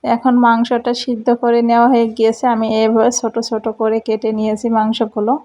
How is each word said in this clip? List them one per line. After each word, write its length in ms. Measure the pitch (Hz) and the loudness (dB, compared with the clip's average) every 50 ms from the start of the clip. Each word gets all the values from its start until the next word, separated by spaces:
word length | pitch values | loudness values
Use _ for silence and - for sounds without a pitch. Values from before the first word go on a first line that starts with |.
| - | 0
এখন 300 | 247 233 233 - 262 240 247 | 0 -2 0 2 2 2 4
মাংসটা 540 | 240 233 233 226 233 233 247 240 240 247 240 | 4 4 4 2 0 0 -2 -2 -2 -2 -4
সিদ্ধ 320 | 240 - - 240 220 220 - 233 | -4 -4 -6 -6 -4 0 -2 0
করে 240 | 240 - 240 233 240 | 0 0 0 2 2
নেওয়া 260 | 233 233 233 233 233 262 | 2 2 2 4 4 4
হয়ে 180 | 269 233 233 226 | 4 2 2 0
গিয়েছে। 360 | 220 - 220 220 226 - - 247 | 0 0 0 0 0 0 0 -2
আমি 200 | 233 220 226 220 220 | 0 0 0 0 0
এভাবে 360 | 220 220 220 233 226 220 240 | 2 2 2 2 4 2 2
ছোট 240 | 240 - - 226 - 233 | 0 0 -4 -4 -4 -4
ছোট 240 | 226 - 226 214 214 226 214 - | -6 -4 -6 -6 -4 -6 -6 -2
করে 200 | 226 220 220 226 | -2 -2 -2 -2
কেটে 300 | 220 - 220 214 - 220 | -2 -4 -6 -4 -2 -4
নিয়েছি 360 | 220 214 214 220 214 208 - 233 | -4 -2 -2 -2 -4 -4 -4 -2
মাংসগুলো। 640 | 226 220 214 220 226 - 233 220 - 226 208 214 254 302 | 0 0 0 0 0 -2 -4 -4 -4 -4 -2 -2 -2 -2